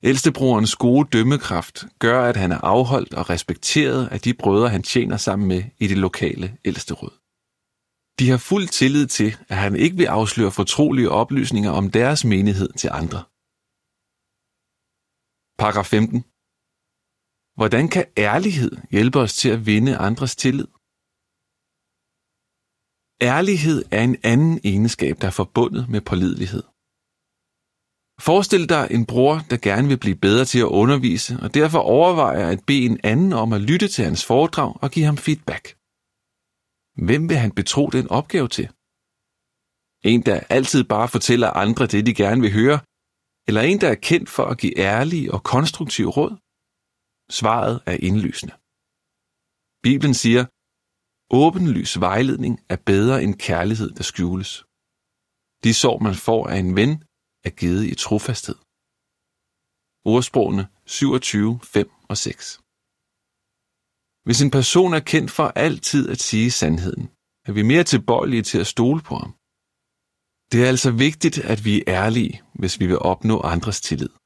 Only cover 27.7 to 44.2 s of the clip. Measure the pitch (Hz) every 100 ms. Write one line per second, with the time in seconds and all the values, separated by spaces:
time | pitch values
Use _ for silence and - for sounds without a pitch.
27.7 | _ _ _ _ _ - 180 202 196 165
28.7 | 160 - 117 113 117 135 156 151 120 104
29.7 | 101 139 127 107 92 98 110 127 127 113
30.7 | 95 117 139 127 92 - 120 - 143 156
31.7 | 160 - 123 175 170 143 71 87 92 -
32.7 | 139 123 107 - 117 190 135 110 107 107
33.7 | 175 202 - 92 - - 123 160 - 143
34.7 | - 135 - 151 147 - 151 - - -
35.7 | - _ _ _ _ _ _ _ _ _
36.7 | _ _ - 85 139 165 160 113 98 95
37.7 | - 95 127 123 113 151 185 123 - -
38.7 | _ _ _ _ _ _ _ _ _ _
39.7 | _ _ _ - 117 110 95 - 127 131
40.7 | 139 120 107 120 98 - 120 113 - 101
41.7 | 113 123 104 110 113 101 117 113 104 120
42.7 | 147 - _ _ _ _ _ - 107 127
43.7 | 202 185 107 - 170